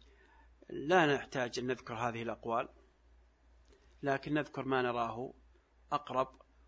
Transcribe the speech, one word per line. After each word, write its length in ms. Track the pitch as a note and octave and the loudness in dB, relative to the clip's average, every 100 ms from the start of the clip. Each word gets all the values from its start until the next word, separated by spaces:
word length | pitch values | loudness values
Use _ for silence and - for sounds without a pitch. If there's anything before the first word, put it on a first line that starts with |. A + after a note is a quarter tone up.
| - - - - - - - | -20 -20 -20 -20 -20 -20 -12
لا 460 | D3 C#3 F#3 D3+ C3+ | -8 4 6 6 4
نحتاج 440 | - C#3+ A#2+ - | 0 -4 -2 -2
أن 80 | B2 | -2
نذكر 260 | B2+ - | -2 -4
هذه 280 | A2+ A#2+ A2+ | -2 -2 -2
الأقوال، 480 | A#2 G#2+ A#2 A#2 - - - _ _ - _ _ _ - - - - - | -6 -6 -2 -2 -2 -10 -20 _ _ -20 _ _ _ -20 -20 -20 -20 -6
لكن 300 | C#3+ C3+ - | 0 0 0
نذكر 320 | D3+ C#3+ - C3 | -2 -2 -6 0
ما 160 | C3+ | 2
نراه 520 | B2 A#2+ A#2 A2+ C3 - - _ _ _ - | 2 0 -2 -2 -8 -12 -20 _ _ _ -4
أقرب 500 | D3 - B2+ C3 - - _ | -4 -2 0 0 -4 -20 _